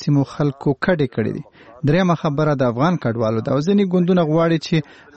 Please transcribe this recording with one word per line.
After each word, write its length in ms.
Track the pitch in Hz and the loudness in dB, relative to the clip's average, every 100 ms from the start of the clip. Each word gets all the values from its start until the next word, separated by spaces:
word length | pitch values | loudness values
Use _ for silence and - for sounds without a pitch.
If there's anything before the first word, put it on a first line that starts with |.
سیمو 220 | - 143 | 0 0
خلکو 520 | 139 - 147 - 156 143 - | 0 -2 -4 -2 -4 -2 0
کډې 220 | 175 135 - | 0 -2 -2
کړې 160 | 107 | -4
دي. 100 | 101 - - - - 139 | -4 -12 -20 -20 -4 0
دریمه 280 | 170 185 160 | 2 2 0
خبره 380 | 165 143 156 135 | -2 0 0 0
د 80 | |
افغان 380 | 127 117 156 175 | 0 0 0 0
کډوالو 380 | 123 113 110 113 | -2 -2 0 -2
ده 100 | - | -2
او 80 | 131 | -2
ځینې 300 | 160 202 196 | 2 2 2
ګوندونه 340 | 180 175 185 156 | 2 2 2 2
غواړي 300 | 160 165 165 | 2 2 0
چې 160 | - 165 - - - | 0 -2 -2 -12 -8